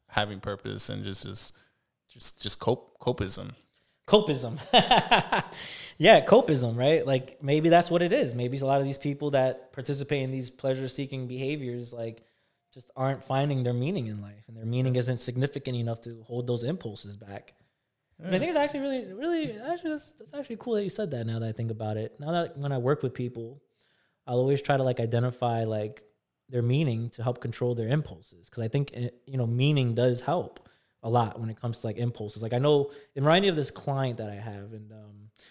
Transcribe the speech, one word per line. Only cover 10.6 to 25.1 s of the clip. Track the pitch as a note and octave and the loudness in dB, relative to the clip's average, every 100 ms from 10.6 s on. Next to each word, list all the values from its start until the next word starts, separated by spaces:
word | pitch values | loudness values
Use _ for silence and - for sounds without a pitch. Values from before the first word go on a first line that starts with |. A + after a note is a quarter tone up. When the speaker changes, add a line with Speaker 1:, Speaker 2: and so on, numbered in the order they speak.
| C3+ C3 C3 C3 C3+ C3+ B2 | -2 -2 -4 -6 -6 -8 -8
Speaker 2:
behaviors, | B2+ C3+ D3+ B2+ A#2+ A#2 | -6 -4 -4 -4 -6 -8
like, | A#2+ A2+ A2 _ _ _ _ _ | -8 -8 -10 _ _ _ _ _
just | C3 - | -20 -16
aren't | - C3 C3+ | -4 -2 -2
finding | - C3+ C#3+ C3+ | -2 0 0 0
their | B2 | 0
meaning | B2 C3+ F#3+ A2+ | 0 -2 -2 -6
in | G#2 | -8
life, | G2+ G#2 - | -12 -16 -20
and | A2+ | -10
their | |
meaning | A2+ B2 C3 | -4 0 2
isn't | B2+ A#2+ B2 | 2 0 -2
significant | - B2 C#3 C#3 C3 B2 | -4 -2 -2 -2 -6 -4
enough | A#2 A2+ | -4 -6
to | A#2+ A2+ | -10 -16
hold | A2+ B2 B2 | -8 -6 -2
those | A#2+ | -2
impulses | A#2+ F3+ A2+ G2+ G2+ G2+ | -2 -6 -8 -12 -14 -16
back. | G2+ G2 - _ _ _ _ _ _ - | -14 -14 -16 _ _ _ _ _ _ -14
And | E3 | -2
I | |
Speaker 1:
Yeah. | F#3 | 0
Speaker 2:
think | D#4+ | 2
it's | D#4 | 2
actually | C#4+ D4 | 0 0
really, | C#4 C4 G3 | -4 -4 -6
really, | F#3+ D#4 E4 D4 G#3+ | -6 -2 -2 -2 -6
actually, | C4 F4 E4+ | -6 -4 -4
that's, | D4+ - | -6 -8
that's | - - | -20 -14
actually | C#4+ C4 A3+ | -12 -10 -10
cool | B3 | -2
that | G#3+ | -2
you | G3 | 0
said | - G3 | -4 -4
that | B2+ A2+ | -4 -4
now | A2+ | -2
that | A2+ | -4
I | |
think | G#2+ A2+ | -4 -4
about | A2 A2 A2 | -4 -4 -4
it. | A2+ - | -6 -8
Now | C#3+ | -2
that | F3 E3 C#3+ | -2 -2 -4
when | C#3+ | -4
I | C3 | 0
work | B2 D3 | 0 0
with | B2+ | -2
people, | - B2 A#2+ A#2 C#3 _ _ _ _ _ _ | -4 -6 -8 -12 -14 _ _ _ _ _ _
I'll | - B2 | -2 0
always | C3 C#3 | 2 2
try | - C#3 | 2 2
to, | |
like, | C3 B2 | 2 0
identify, | A#2 | 0